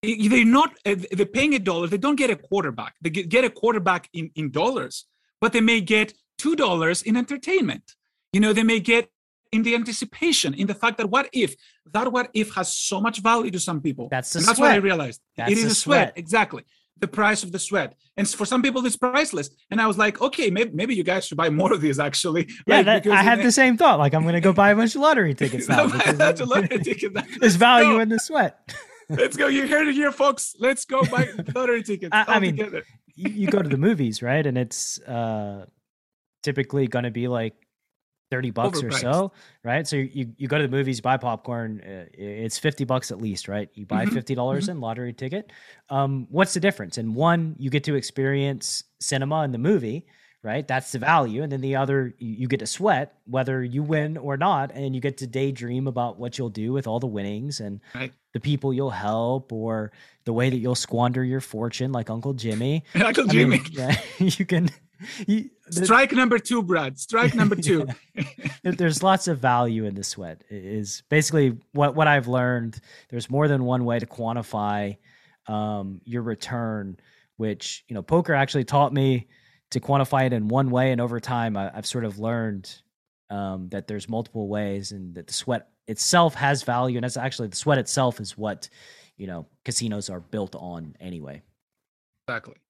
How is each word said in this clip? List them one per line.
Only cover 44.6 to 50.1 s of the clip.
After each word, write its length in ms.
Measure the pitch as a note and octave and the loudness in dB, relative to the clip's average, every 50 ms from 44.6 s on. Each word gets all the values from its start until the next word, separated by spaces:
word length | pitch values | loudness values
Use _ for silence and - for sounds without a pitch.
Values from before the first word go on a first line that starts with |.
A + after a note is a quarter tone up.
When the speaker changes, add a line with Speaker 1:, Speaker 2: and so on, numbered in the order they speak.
| F#3+ | -2
Speaker 1:
Mm-hmm. 60 | G3+ | -4
Speaker 2:
in 100 | F3+ D#3 | -6 -6
lottery 320 | B2 A2+ A2+ A#2+ B2 A#2+ A#2+ | -6 -8 -6 -6 -8 -10 -10
ticket. 400 | - C3 C3 D3+ G3+ G#3 _ - - - - - _ _ _ | -10 -10 -8 -8 -8 -10 _ -20 -20 -20 -20 -20 _ _ _
Um, 360 | C#3 C3+ C#3 C#3 C#3 C3+ B2 - | 0 0 0 0 0 -4 -6 -4
what's 240 | - D#3+ G3 F#3 - | 2 2 2 2 2
the 60 | F#3 | 0
difference? 360 | D#3+ G3+ F#3+ - G#2 F2 - | 0 0 0 0 -8 -10 -8
In 160 | - A2+ A2+ A2 | -6 -6 -4 -2
one, 420 | A#2+ D3+ E3+ E3+ E3+ E3 D#3+ D#3 - | 2 4 4 4 2 0 -4 -6 -6
you 100 | C3 C3+ | -6 -2
get 160 | B2+ D3 C#3 | -2 -2 -2
to 100 | - D3 | 0 -2
experience 880 | C3+ B2 - - - C3+ C3+ C#3 C#3 C#3 C#3 C#3 - - - - - - _ _ _ | -2 -2 -4 -4 -2 -2 0 2 0 0 0 -2 -4 -6 -8 -8 -8 -10 _ _ _
cinema 420 | - - - C3 C3+ C#3 D#3 D#3+ D#3 | -6 -4 -2 -2 -2 0 0 0 0
in 100 | C#3+ B2+ | -2 -2
the 60 | A2+ | -2
movie, 480 | A#2+ E3 G#3+ F#3 B2 A2 A#2 D#3+ - _ | 2 2 2 2 0 -2 -6 -8 -10 _